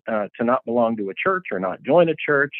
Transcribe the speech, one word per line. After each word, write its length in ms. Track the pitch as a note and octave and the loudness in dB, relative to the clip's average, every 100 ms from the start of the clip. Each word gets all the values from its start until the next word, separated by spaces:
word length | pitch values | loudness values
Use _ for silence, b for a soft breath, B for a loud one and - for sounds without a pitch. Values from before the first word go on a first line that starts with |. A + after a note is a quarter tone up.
| - | -6
uh, 200 | A2 G2+ - | -4 -4 -2
to 60 | |
not 200 | A#2+ C3 | 0 0
belong 320 | - A#2+ A#2 A2+ | 0 0 0 0
to 120 | G2 | -6
a 60 | F#2 | -4
church 300 | F#3+ F#3 - | -2 -2 -4
or 80 | F#2+ | -4
not 220 | F#2 - | -4 -6
join 260 | - D#3+ E3 | 2 4 4
a 80 | D#3 | 0
church 300 | - C#3+ C#3+ - | 0 0 0 -4